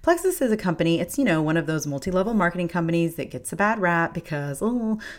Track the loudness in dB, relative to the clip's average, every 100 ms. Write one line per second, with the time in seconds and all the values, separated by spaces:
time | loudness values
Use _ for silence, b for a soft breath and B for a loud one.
0 | 2 2 2 2 2 0 0 2 2 2
1 | 0 0 2 2 2 0 0 -2 -2 -4
2 | -2 0 2 2 2 0 -2 -2 0 2
3 | 2 -2 -8 -8 -8 0 0 2 2 2
4 | 0 -2 -6 -6 -4 -2 -2 -2 -2 -4
5 | B